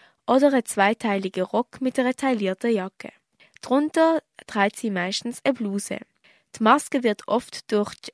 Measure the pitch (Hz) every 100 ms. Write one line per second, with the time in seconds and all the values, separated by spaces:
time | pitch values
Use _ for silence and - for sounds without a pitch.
0 | _ _ - 254 285 269 - - 202 226
1 | 226 196 190 180 185 208 - - 254 254
2 | 247 262 269 240 190 185 240 220 190 _
3 | - - _ _ _ _ - 262 302 330
4 | 320 320 - _ - 214 202 - 226 190
5 | 180 208 240 240 262 254 208 196 - -
6 | - _ _ _ _ - 220 277 - 277
7 | 247 208 - 226 - - - 214 208 -
8 | -